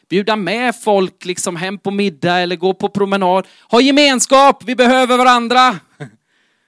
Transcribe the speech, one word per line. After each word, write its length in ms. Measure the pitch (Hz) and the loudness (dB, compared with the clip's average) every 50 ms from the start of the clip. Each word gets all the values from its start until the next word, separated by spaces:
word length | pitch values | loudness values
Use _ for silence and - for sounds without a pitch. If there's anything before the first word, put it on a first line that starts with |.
| _ - | _ -4
bjuda 280 | 170 202 196 214 214 | -4 -2 0 0 -2
med 400 | 214 185 165 214 233 254 240 226 | -2 -2 -4 -4 -4 -4 -4 -4
folk, 480 | - - 220 202 196 190 165 - - - | -4 -2 0 0 0 0 -2 -6 -12 -12
liksom, 320 | 180 175 - - 196 175 | -12 -10 -8 -8 -8 -8
hem 220 | 156 185 190 202 - | -8 -8 -8 -8 -8
på 120 | - 196 | -8 -6
middag 480 | 202 202 202 196 147 135 170 175 175 180 | -4 -4 -4 -4 -4 -4 -2 -2 -2 -2
eller 180 | 180 175 180 | -2 -4 -4
gå 180 | 160 175 190 190 | -4 -4 -4 -4
på 140 | - 202 196 | -4 -6 -6
promenad. 580 | 202 196 202 196 196 196 190 180 185 190 180 _ _ _ _ - | -4 -4 -2 -2 -2 -2 0 0 0 -2 -4 _ _ _ _ -2
Ha 100 | 220 240 | 0 2
gemenskap. 840 | 262 277 269 294 294 277 262 233 - - 269 262 277 277 - - 180 | 2 2 4 4 2 2 2 0 0 2 4 4 6 4 4 0 -4
Vi 120 | 220 254 | -6 -2
behöver 400 | 214 247 240 262 262 254 240 254 | 0 2 2 2 2 2 2 2
varandra. 640 | 247 254 254 247 240 233 226 254 254 254 254 202 156 - _ _ - | 2 2 2 2 2 0 0 2 2 2 2 0 -4 -12 _ _ -20
<laughs> 100 | 143 107 _ _ _ _ _ _ _ _ _ _ _ | -20 -20 _ _ _ _ _ _ _ _ _ _ _